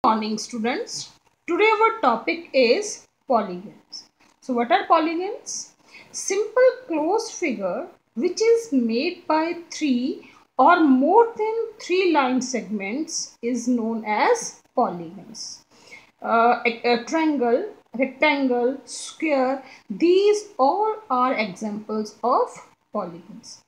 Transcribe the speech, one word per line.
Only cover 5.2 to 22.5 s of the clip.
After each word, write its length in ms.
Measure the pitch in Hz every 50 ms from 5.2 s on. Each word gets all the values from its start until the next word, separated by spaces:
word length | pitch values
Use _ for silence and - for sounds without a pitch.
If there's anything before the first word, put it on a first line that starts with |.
| 359 403 480 554 - - - - - - _ _ _ _ - - - _
Simple 580 | - - - - 392 392 440 427 - 508 508 508 494 - -
closed 460 | - 330 302 302 330 392 453 440 - -
figure 540 | - 359 311 233 196 196 180 175 233 349 359 - _ _ _ _
which 260 | 220 269 370 359 -
is 300 | 440 453 466 453 453 -
made 560 | 285 262 233 226 226 240 285 349 349 - -
by 260 | - 311 311 320 339 349 339 - _
three 580 | - - 311 285 254 240 247 294 392 - - - - - _ _ _
or 220 | - 254 311 349 359 330
more 500 | 285 262 254 277 302 370 453 466 453 -
than 180 | - 427 440 440 453 440 - - -
three 320 | - - 349 370 392 359
line 300 | 320 294 269 247 254 262
segments 960 | - - - 226 185 180 214 202 190 196 220 285 320 - - - - - _ _
is 260 | - 233 254 233 220
known 360 | 247 254 233 214 226 226 220 220
as 560 | 214 214 214 277 403 494 466 - - - _ _ _ _
polygons. 880 | - 233 196 175 175 170 160 175 202 - - - - - - - - _ _ _ _ _ - - - _ _ _ _
Uh, 400 | - - 214 233 226 240 240 - -
a, 160 | 240 226 - - 240 240
a 100 | 233 233
triangle, 680 | - - 320 320 311 294 269 233 233 233 285 403 427 - - _ _ -
rectangle, 840 | 226 269 262 - - 302 302 294 277 277 254 247 240 240 247 277 277 -
square, 800 | - - - - - - - 311 320 285 269 262 254 269 269 - - - - _ _
these 600 | 202 185 320 339 359 381 403 415 415 415 - - -
all 380 | - 262 269 339 381 427 440 427 427 - -
are 240 | 262 247 247 254 -
examples 840 | 208 220 196 175 - 220 214 208 208 - - 214 214 214 214 - _ -
of 260 | 240 254 381 494 480